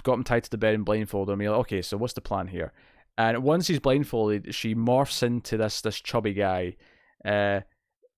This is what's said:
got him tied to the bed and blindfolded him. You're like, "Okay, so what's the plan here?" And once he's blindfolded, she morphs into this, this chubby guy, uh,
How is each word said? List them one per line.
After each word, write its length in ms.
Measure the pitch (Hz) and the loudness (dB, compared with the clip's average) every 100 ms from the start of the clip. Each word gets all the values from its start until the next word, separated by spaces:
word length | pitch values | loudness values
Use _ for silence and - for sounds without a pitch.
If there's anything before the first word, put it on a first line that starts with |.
got 120 | - | 0
him 100 | 123 | 0
tied 180 | 127 120 | 2 0
to 80 | - | 0
the 80 | 110 | 0
bed 160 | 110 | 2
and 100 | 107 | 2
blindfolded 480 | 104 107 107 101 98 | 2 0 0 -2 -2
him. 80 | 98 | -2
You're 100 | 104 | 0
like, 80 | 110 | 0
"Okay, 220 | 123 98 | 0 -2
so 140 | 87 101 | -4 -4
what's 180 | 120 | -4
the 60 | - | -6
plan 280 | - 98 95 | -6 -4 -4
here?" 240 | 90 82 - _ _ _ - | -6 -8 -8 _ _ _ 0
And 280 | 113 117 | 2 2
once 240 | 131 165 170 | 2 2 2
he's 100 | 160 | 0
blindfolded, 760 | 139 135 143 120 107 104 90 | 4 2 2 0 2 0 -2
she 220 | 104 113 | -6 -2
morphs 480 | 110 117 127 135 - | 0 2 2 2 0
into 340 | 120 120 - 110 | 0 0 -2 -2
this, 240 | 107 - | -2 -2
this 200 | 110 - | -6 -6
chubby 320 | - 120 107 | -4 -2 0
guy, 420 | 98 98 92 90 87 _ _ _ _ | 0 0 0 -2 -8 _ _ _ _
uh, 360 | - 104 101 101 95 _ _ _ _ | -2 2 2 0 -4 _ _ _ _